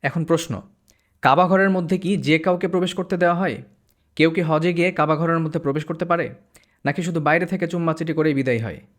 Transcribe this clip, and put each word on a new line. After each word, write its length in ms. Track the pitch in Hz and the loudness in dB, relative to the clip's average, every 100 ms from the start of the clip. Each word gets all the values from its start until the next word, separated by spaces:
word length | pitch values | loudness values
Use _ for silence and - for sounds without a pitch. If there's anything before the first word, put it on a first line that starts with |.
এখন 180 | 143 165 | -2 -2
প্রশ্ন, 280 | 156 165 - 107 - _ _ _ _ _ | 0 0 0 -8 -10 _ _ _ _ _
কাবা 220 | 131 143 180 | 2 4 4
ঘরের 240 | 190 196 | 4 4
মধ্যে 260 | 190 170 185 | 0 0 -2
কি 120 | 175 196 | 0 -2
যে 200 | 135 160 | 2 2
কাউকে 280 | 165 180 180 | 2 0 0
প্রবেশ 240 | 180 175 | 0 -2
করতে 220 | 180 180 185 | -4 -4 0
দেওয়া 200 | 175 175 | 2 2
হয়? 160 | 185 117 - _ _ _ _ - | -2 -4 -12 _ _ _ _ 2
কেউ 140 | 156 | 2
কি 120 | 160 | 2
হজে 280 | 165 156 170 | 0 2 0
গিয়ে 160 | 170 175 | 0 0
কাবা 220 | 180 151 156 | 0 0 2
ঘরের 240 | 165 165 | 0 0
মধ্যে 160 | 160 160 | -2 -2
প্রবেশ 240 | 139 143 | -2 -4
করতে 200 | 151 160 | -4 -6
পারে, 220 | 175 170 - - _ _ _ _ | -2 -2 -2 -8 _ _ _ _
নাকি 160 | 139 143 | -4 -4
শুধু 180 | 175 165 | -4 -2
বাইরে 260 | 147 160 180 | 2 2 0
থেকে 180 | 185 170 | -4 -4
চুম্মাচিটি 460 | 175 165 160 160 | -2 -2 -2 -4
করেই 220 | 156 156 | 0 0
বিদায় 260 | 139 131 117 | 0 0 -2
হয়? 140 | 110 - - | -2 -10 -16